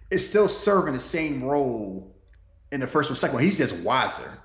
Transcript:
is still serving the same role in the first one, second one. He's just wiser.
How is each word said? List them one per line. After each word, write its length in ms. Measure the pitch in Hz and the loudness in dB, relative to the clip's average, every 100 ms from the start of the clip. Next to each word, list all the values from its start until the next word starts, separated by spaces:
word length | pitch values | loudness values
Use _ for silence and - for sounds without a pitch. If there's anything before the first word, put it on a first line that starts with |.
| - | -4
is 140 | 180 - | -4 2
still 200 | 202 196 | 4 4
serving 460 | 202 - 196 156 | 2 2 2 2
the 60 | 131 | -2
same 440 | - 170 156 139 | -4 -4 -2 -2
role 720 | 131 147 135 113 101 95 95 - _ - - _ - | 0 0 0 -2 -6 -10 -14 -20 _ -20 -20 _ -10
in 80 | 143 | -6
the 80 | 127 | -2
first 220 | 156 135 | 0 0
one, 80 | 131 | 0
second 180 | 165 131 | 0 2
one. 80 | |
He's 140 | 170 190 | 2 4
just 180 | 123 90 | 0 -2
wiser. 600 | 90 127 104 - 62 - | 0 0 0 -4 -10 -16